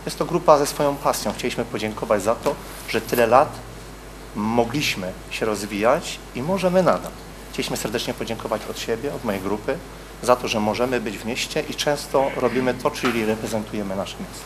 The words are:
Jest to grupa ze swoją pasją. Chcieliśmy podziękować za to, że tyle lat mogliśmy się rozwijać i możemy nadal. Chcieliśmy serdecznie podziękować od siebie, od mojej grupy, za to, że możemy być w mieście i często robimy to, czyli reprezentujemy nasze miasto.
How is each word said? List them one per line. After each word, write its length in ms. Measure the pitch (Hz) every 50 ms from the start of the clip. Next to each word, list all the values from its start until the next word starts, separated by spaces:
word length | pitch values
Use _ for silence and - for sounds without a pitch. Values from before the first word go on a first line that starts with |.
| -
Jest 140 | - - -
to 60 | 165
grupa 340 | 131 160 175 165 - 151 139
ze 80 | 143
swoją 300 | 139 - - 151 143 143
pasją. 360 | - - 143 127 - - 107
Chcieliśmy 320 | 98 - - 123 - - 120
podziękować 580 | - - 107 104 107 107 - - 113 113 101
za 120 | 95 107 117
to, 200 | - - 143 147 - - - - - - -
że 120 | - 113
tyle 260 | - - - 120 117
lat 220 | 113 117 131 151 160 - - - - - - - - - - - - - - - - -
mogliśmy 760 | - 104 110 117 120 117 113 117 151 - - - 104 92 92 92 - - -
się 160 | - - 117
rozwijać 720 | 110 107 98 104 104 107 98 104 117 139 175 - - - - - - -
i 80 | 123
możemy 400 | 127 160 190 190 175 180 175 185
nadal. 300 | 175 143 95 - 113 - - - - - - - - -
Chcieliśmy 240 | - - 127 - 131
serdecznie 380 | - - 120 107 117 - - 120
podziękować 480 | - 117 107 113 110 - 113 113 107 - -
od 80 | - -
siebie, 360 | - - 117 113 123 143 -
od 100 | 113 117
mojej 160 | 113 98 98
grupy, 380 | 92 98 101 107 - - 135 175 - - - - - - - -
za 140 | - 131 123
to, 120 | - - 110
że 120 | - 110
możemy 400 | 107 107 104 113 120 127 131 120
być 180 | 107 113 101 -
w 60 | -
mieście 360 | 110 123 - - - - 156
i 140 | 151 - 123
często 560 | - - 151 147 143 - - - 139 135 135 135
robimy 380 | 139 127 117 113 127 127 127 123
to, 160 | 123 - 147
czyli 340 | - - - 127 113 117 110
reprezentujemy 720 | 107 110 107 - 107 110 107 104 - - 107 101 98 95
nasze 200 | 98 92 - - -
miasto. 240 | 95 - - - -